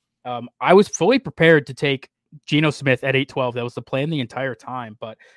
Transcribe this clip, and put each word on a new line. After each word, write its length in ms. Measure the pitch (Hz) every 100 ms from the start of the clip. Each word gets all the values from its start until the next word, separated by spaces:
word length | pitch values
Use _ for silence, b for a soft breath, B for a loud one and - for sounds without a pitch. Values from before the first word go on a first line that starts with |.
| _ _
um, 240 | 127 120 120 -
I 100 | 135
was 160 | 185 202
fully 300 | - 175 262
prepared 480 | 160 - 165 160 139
to 80 |
take 340 | 127 147 135 - _ _ 151 -
Geno 240 | 147 156
Smith 340 | - 139 127
at 100 | 135
eight 140 | 135 135
twelve. 280 | 143 123 120
That 80 |
was 100 | 120
the 80 | -
plan 260 | - 135 151
the 120 | 156
entire 340 | 117 127 135
time, 420 | 117 - 127 113 110
but 200 | 113 - b